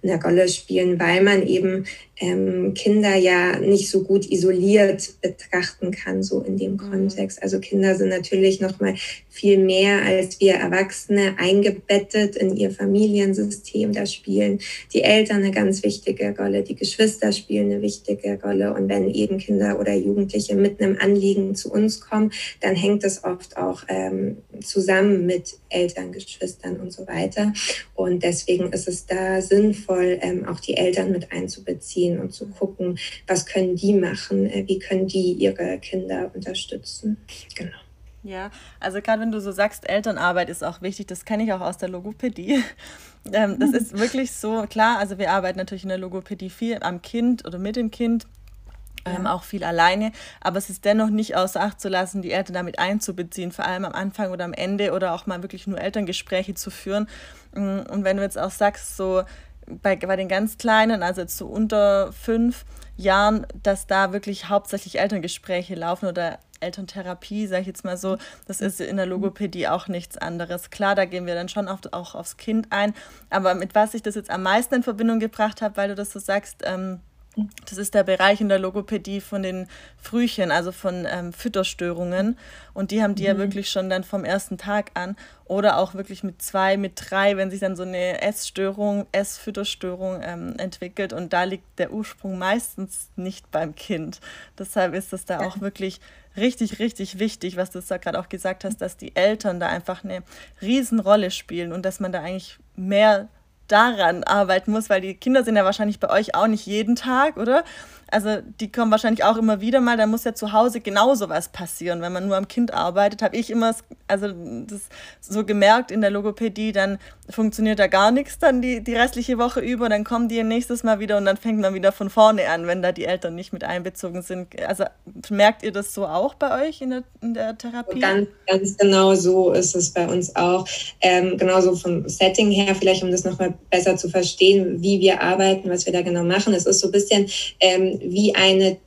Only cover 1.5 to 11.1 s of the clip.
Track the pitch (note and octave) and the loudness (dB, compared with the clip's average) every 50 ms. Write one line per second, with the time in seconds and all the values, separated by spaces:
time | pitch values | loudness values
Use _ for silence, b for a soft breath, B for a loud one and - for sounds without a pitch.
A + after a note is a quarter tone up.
1.5 | F#3 F#3 F#3 F#3+ F#3 F#3+ F#3+ B B B B B _ - - F3+ F3+ F#3+ F#3+ F#3+ | 0 2 2 0 -2 -2 -6 B B B B B _ -6 -4 -2 0 0 0 0
2.5 | F#3 F3+ F3+ G3 F#3+ - - G#3 G#3 G#3+ G#3 G3+ G3 F#3+ F3+ F3+ F3+ F3+ F3+ F3+ | 0 0 -2 -2 -2 0 2 4 4 4 4 4 4 6 6 6 6 4 4 2
3.5 | F#3+ G3+ - G3 G3+ G3 - - - G3 F#3+ - G3 G3 F#3+ - - F3+ F3 F#3+ | 0 0 4 4 4 4 4 2 0 0 2 4 2 2 2 2 0 2 4 4
4.5 | F#3 F3+ F3+ G3 G3+ G#3+ G3+ G3 F#3+ G3 - - - _ - F#3 F#3 _ - - | 4 4 4 6 6 6 6 6 4 0 -4 -10 -12 _ -4 -4 -4 _ -10 -4
5.5 | - F3+ F3+ - - _ - F3+ G3 - - F#3+ F#3+ F#3+ F#3+ G3 G3 F#3+ - - | -2 -2 -2 -2 -6 _ -4 -4 -4 -6 -6 -4 -2 -2 -2 0 -2 -2 -2 -2
6.5 | F#3+ F#3+ F#3+ F#3+ G3 G3 G3 G3+ G3 F#3+ F#3+ G3 - - G3 G3 - - - F#3+ | -2 -2 -2 -2 -4 -6 -6 -4 -2 0 0 0 0 -2 -6 -6 -6 -6 -4 -2
7.5 | F#3+ F#3+ G3 - - G3 F#3+ G3 F#3+ F#3 G3 F#3+ F#3 F3+ F3+ - G3 F#3+ F#3+ F#3+ | -2 -2 -4 0 0 2 4 4 4 4 2 0 0 -2 -2 0 2 4 4 4
8.5 | F#3+ F#3+ F#3+ F#3+ F#3+ - G3+ G3 F#3+ F#3+ B B B B B _ - - - G3+ | 4 2 -2 -4 -2 -2 -2 -2 -2 -4 B B B B B _ -16 0 4 6
9.5 | G3 F#3+ F#3+ F#3+ F#3+ F#3+ G3 G3+ G3+ G3 - - F#3 F#3 F#3 F#3 - - G3 F#3+ | 6 8 6 6 4 4 4 4 4 2 2 2 2 2 2 -2 0 4 6 6
10.5 | F#3 F#3 - F3 F3+ F#3 G3 F#3+ - - - - | 6 4 2 0 2 0 0 0 -4 -14 -2 0